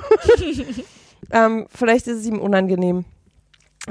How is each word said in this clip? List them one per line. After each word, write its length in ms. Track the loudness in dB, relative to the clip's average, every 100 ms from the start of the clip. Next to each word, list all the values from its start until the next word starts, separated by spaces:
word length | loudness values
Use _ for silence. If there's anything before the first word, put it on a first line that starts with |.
| 2 2 4 2 2 -6 -8 -12 -14 -20 _ _ -2
Ähm, 360 | 2 2 0 -8
vielleicht 380 | -4 2 2 0
ist 120 | -8
es 60 | -6
ihm 140 | -4
unangenehm. 640 | 0 0 0 0 0 -2 -6 _ _ _ _ _ _ -20 -12